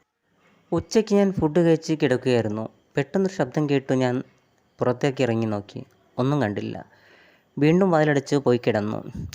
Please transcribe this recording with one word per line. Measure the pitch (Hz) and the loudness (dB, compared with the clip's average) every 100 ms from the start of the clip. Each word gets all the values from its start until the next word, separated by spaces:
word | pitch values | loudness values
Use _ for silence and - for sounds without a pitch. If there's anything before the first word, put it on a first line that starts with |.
| _ _ _ _ _ _ - | _ _ _ _ _ _ -6
ഉച്ചയ്ക്ക് | 170 - 226 214 | -6 0 0 2
ഞാൻ | 202 196 | 2 2
ഫുഡ് | 190 156 165 | 2 0 2
കഴിച്ച് | 170 160 160 | 4 2 0
കിടക്കുകയായിരുന്നു. | 156 143 123 131 120 107 107 110 _ _ | 0 2 2 2 0 0 -6 -8 _ _
പെട്ടെന്നൊരു | - 139 190 190 | -6 -2 -2 -2
ശബ്ദം | 185 127 156 147 | -2 -4 -2 0
കേട്ടു. | 139 135 | 0 0
ഞാൻ | 131 127 123 - _ _ _ _ - | 0 0 -2 -8 _ _ _ _ -2
പുറത്തേക്ക് | 127 120 147 131 | -2 0 -2 0
ഇറങ്ങി | 120 113 113 | 0 0 -2
നോക്കി, | 104 - 123 - _ _ - | -4 -8 -16 -18 _ _ -4
ഒന്നും | 131 147 | -2 0
കണ്ടില്ല. | 107 101 110 113 - _ _ - _ _ _ - | -2 -4 -8 -12 -16 _ _ -20 _ _ _ 0
വീണ്ടും | 151 175 190 | 2 4 4
വാതിലടച്ച് | 160 156 139 - 139 | 2 2 0 0 0
പോയി | 131 123 | 2 2
കിടന്നു. | 120 107 104 110 - - - | 0 -2 -2 -6 -10 -12 -14